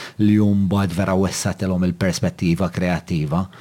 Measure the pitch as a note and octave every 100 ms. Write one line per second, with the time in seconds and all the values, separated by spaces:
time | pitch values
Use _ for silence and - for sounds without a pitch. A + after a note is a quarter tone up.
0 | - - G#2 G#2+ G#2 G2+ F#2+ G2+ G2 E2
1 | F#2+ F#2 F#2 - G2+ - F#2+ F2+ F2+ F2
2 | F#2+ E2+ F2 - F2 E2+ F2+ - F2+ E2
3 | - E2+ D2+ E2 F#2 -